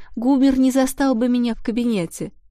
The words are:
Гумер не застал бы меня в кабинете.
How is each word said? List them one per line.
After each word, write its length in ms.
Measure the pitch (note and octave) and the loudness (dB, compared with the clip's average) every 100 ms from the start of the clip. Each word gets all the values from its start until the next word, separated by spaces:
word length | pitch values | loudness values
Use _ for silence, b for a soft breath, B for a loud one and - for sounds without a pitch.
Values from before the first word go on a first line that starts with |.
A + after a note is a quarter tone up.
| b - | b -4
Гумер 420 | A#3+ C#4 C4+ C4 | 0 4 4 4
не 120 | C4 | 2
застал 440 | C4 C4 - C4+ | 2 0 0 0
бы 140 | A#3+ B3 | 0 0
меня 260 | B3 A#3+ | 0 -2
в 80 | A3 | -4
кабинете. 720 | - A3+ A#3+ G#3+ E3+ - - - _ | -4 -2 -2 -2 -4 -8 -12 -14 _